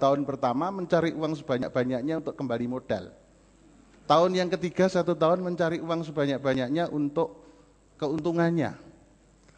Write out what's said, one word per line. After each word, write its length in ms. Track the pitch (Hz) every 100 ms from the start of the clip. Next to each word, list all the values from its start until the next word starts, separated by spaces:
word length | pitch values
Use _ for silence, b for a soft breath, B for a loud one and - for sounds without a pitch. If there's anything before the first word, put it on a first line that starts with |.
tahun 240 | 139 143 139
pertama 400 | 131 131 120 175
mencari 400 | 196 175 170 165
uang 260 | 151 156 156
sebanyak-banyaknya 840 | 139 127 127 135 123 127 139 160 -
untuk 100 | -
kembali 320 | 139 117 120
modal. 480 | 127 - 107 90 - _ _ _ _ - - _ _
Tahun 280 | - 151 185 185
yang 160 | 180
ketiga 400 | 175 175 - 185
satu 240 | 180 165 165
tahun 240 | 160 185
mencari 400 | 180 175 165 165
uang 240 | 165 165
sebanyak-banyaknya 880 | 160 156 143 131 135 131 123 151 170
untuk 500 | 151 143 151 165 - B B B B _ -
keuntungannya. 800 | 151 156 156 170 170 170 120 - - - _ _ _ _ _